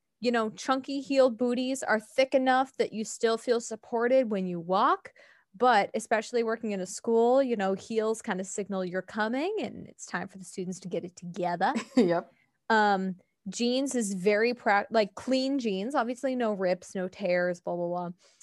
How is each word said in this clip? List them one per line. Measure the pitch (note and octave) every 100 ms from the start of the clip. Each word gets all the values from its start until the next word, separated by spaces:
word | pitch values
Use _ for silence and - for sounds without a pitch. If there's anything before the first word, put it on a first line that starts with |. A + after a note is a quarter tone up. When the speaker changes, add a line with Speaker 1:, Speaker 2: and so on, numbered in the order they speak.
| _ _
Speaker 1:
You | A3+
know, | A#3 A3
chunky | - - C4+ C4 C#4
heeled | C4+ C4+ C4 A3
booties | B3 A#3+ B3+ C4
are | - A3
thick | A3 - C4
enough | C#4 C4 B3+ C4 -
that | A#3
you | G#3 G#3+
still | - A3+ A3+
feel | - A#3
supported | - A3 - A#3 A#3+ C4 A#3+
when | G3+ F#3
you | F3
walk. | E3 F#3 B3 F#4+ - - - _ _ F#3+
But | B3 A3 G3
especially | A3+ - A3 A3 A#3+
working | A3+ A3+ A3+
in | G3+
a | F#3
school, | - - A3+ A#3 B3+
you | C4+ A3
know, | F#3+ G3
heels | - A3 G#3+ A3
kinda | - F#3 F#3+
signal | - G3 G3
you're | F#3 F#3
coming | F#3 A3 G#3+ B3+ E4 G#4+
and | C4 - -
it's | - -
time | F3+ F3+
for | F#3+
the | F#3
students | - F3+ F3
to | F3+
get | F3 F3
it | -
together. | F3 F3 F3 F3 F#3+
Speaker 2:
<laughs> | A#3 - -
Yep. | F#3+ E3+ - _ _ _ -
Speaker 1:
Um, | A3 G#3 G3 F#3+ F3+ _ _ G3
jeans | - A#3+ B3+ C#4
is | B3+ G#3 F#3+
very | F3+ G#3 A#3 B3
prac-, | A#3 G3+ -
like, | A3+ G3+
clean | - - C4 C4 C#4
jeans, | A#3 F#3+ G#3
obviously | C#4+ A#3 B3 C4+ B3+
no | A3+
rips, | G3+ F#3 F3+ - F#3+
no | F#3
tears, | - F#3+ F3+ F3+ F3
blah, | - F3
blah, | F3
blah. | F3 F3 F3 _ _